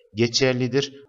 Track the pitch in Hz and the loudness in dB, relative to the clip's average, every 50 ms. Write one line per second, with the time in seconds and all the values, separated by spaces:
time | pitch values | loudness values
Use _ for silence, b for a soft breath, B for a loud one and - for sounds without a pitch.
0 | b b - 104 117 117 117 - 135 131 127 123 127 123 117 139 139 - B B | b b -2 -2 0 0 2 2 2 2 2 0 -2 0 0 -2 -2 -2 B B
1 | B | B